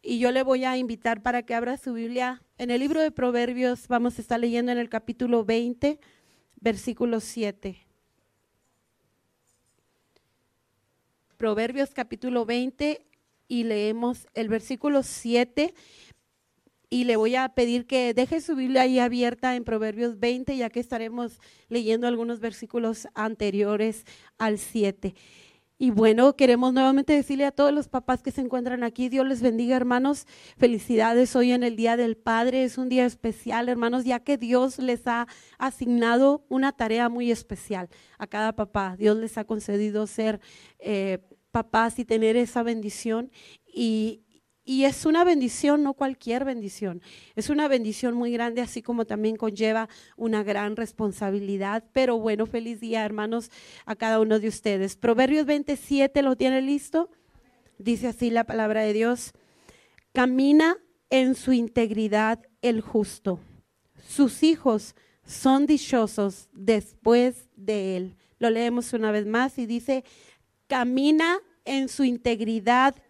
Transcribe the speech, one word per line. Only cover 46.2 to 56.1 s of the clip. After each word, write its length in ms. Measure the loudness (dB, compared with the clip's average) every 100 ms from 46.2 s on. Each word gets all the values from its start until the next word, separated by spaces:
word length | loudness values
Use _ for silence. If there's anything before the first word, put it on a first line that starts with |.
| -6 -4
bendición. 560 | -4 -6 -10 -8 -8 -8 -14 -20 -12 -8
Es 140 | -2
una 180 | 0 2
bendición 460 | 0 0 -4 -4
muy 180 | -2 -2
grande, 280 | -2 -4 -4
así 220 | -6 -8
como 220 | -6 -4
también 320 | -4 -2 -2 -2
conlleva 520 | -4 -2 0 0 -4 -12 -20 -6
una 260 | -2 -2
gran 320 | -2 -2 -4
responsabilidad. 1120 | -6 -8 -4 -6 -4 -4 -4 -4 -4 -4 -6 -2
Pero 260 | 0 2 0
bueno, 280 | -2 -2 -2
feliz 340 | -4 -8 -10
día, 240 | -6 -4
hermanos, 480 | -4 -4 -4 -4 -6 -20 -20 -20
a 100 | -12
cada 240 | -4 0 2
uno 220 | 4 2
de 80 | 0
ustedes. 480 | -4 -2 -2 -2 -2
Proverbios 500 | 0 4 4 2 2
veintisiete, 760 | 0 0 -6 -2 2 2